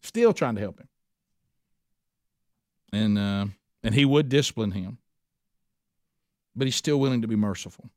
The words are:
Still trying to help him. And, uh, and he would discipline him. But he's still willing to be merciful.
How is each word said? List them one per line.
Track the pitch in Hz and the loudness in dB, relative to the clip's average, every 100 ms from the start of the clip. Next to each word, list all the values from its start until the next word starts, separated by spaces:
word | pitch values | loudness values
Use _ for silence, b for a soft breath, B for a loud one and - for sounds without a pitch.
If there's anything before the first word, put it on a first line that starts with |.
Still | - 220 233 | -8 2 4
trying | - 143 107 | 4 -2 -2
to | |
help | 101 87 | -6 -10
him. | - _ _ _ _ _ _ _ _ _ _ _ _ _ _ _ _ _ _ _ _ | -20 _ _ _ _ _ _ _ _ _ _ _ _ _ _ _ _ _ _ _ _
And, | 104 110 104 | -2 2 2
uh, | 101 98 101 98 _ _ | 0 -2 -4 -8 _ _
and | 117 | -2
he | 107 | 2
would | 139 143 143 | 4 4 2
discipline | 135 139 - 107 | 0 0 -2 -4
him. | 98 92 120 _ _ _ _ _ _ _ _ _ _ _ _ _ _ _ - | -4 -8 -12 _ _ _ _ _ _ _ _ _ _ _ _ _ _ _ -6
But | 135 | -4
he's | |
still | 123 - 147 | -2 0 0
willing | 135 127 | 2 0
to | 110 | 0
be | 110 | 0
merciful. | 104 92 - - - | 0 -2 -10 -18 -20